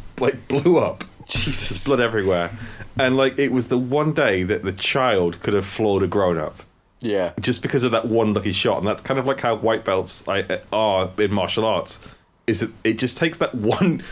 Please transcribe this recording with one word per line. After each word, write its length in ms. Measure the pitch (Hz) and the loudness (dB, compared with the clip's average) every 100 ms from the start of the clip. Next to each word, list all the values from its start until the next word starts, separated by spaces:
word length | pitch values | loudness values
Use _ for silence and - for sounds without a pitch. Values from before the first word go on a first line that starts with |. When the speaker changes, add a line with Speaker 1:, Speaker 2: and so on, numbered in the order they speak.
| - - | -14 -2
Speaker 1:
like, 280 | 123 127 - | -2 -2 -2
blew 300 | 143 170 165 | 0 4 4
up. 260 | 98 - - - - | 2 -2 -12 -16 -6
Speaker 2:
Jesus. 420 | - - - - | -4 -2 -2 -2
Speaker 1:
There's 160 | 95 - | -2 0
blood 140 | 131 | 2
everywhere. 520 | 117 110 98 90 85 - - - - - | 2 2 2 0 0 -6 -14 -14 -8 -2
And, 180 | 131 131 | 2 4
like, 200 | 135 135 | 2 2
it 140 | 139 | 0
was 160 | 127 120 | 0 2
the 100 | 127 | 0
one 360 | 123 143 156 | 2 0 2
day 300 | 156 135 95 | 2 2 2
that 200 | 92 104 | 0 -2
the 80 | 95 | -2
child 680 | 95 - 139 127 101 87 82 | -4 -2 2 2 4 2 0
could 120 | - | -2
have 120 | 101 95 | 0 -2
floored 380 | - 107 98 | -2 0 2
a 40 | 95 | 2
grown-up. 560 | 101 92 82 76 - - _ _ _ | 2 2 0 -4 -10 -20 _ _ _
Speaker 2:
Yeah. 340 | 117 98 87 - | -4 -2 -2 -2
Speaker 1:
Just 220 | 104 110 | -2 -2
because 220 | 143 139 | -2 0
of 80 | 123 | 2
that 160 | 113 120 | 0 2
one 260 | 113 107 | 2 2
lucky 180 | 104 101 | 0 0
shot. 280 | 92 120 73 | 0 0 0
And 80 | 98 | 0
that's 140 | - | -2
kind 180 | - 135 | -2 -2
of, 60 | 127 | -2
like, 160 | 135 | -2
how 140 | 123 110 | -2 0
white 300 | 110 113 - | 0 0 0
belts, 420 | 95 92 - - | -2 -2 -4 -2
like, 220 | 98 92 90 - | -2 -2 -6 -4
are 380 | 104 110 95 92 92 | 0 2 2 0 0
in 140 | 104 | 0
martial 320 | 101 87 - 110 | 2 0 0 0
arts, 340 | 104 - - - - _ _ - | 0 -2 -10 -14 -20 _ _ -2
is 140 | 110 | -2
that 100 | 113 - | -2 -2
it 140 | 113 110 | -2 0
just 180 | - - | -2 0
takes 200 | 165 - | -2 0
that 160 | 156 123 | -4 0
<laughs> 0 | |
one 480 | 107 - 185 160 - | 0 2 2 0 -4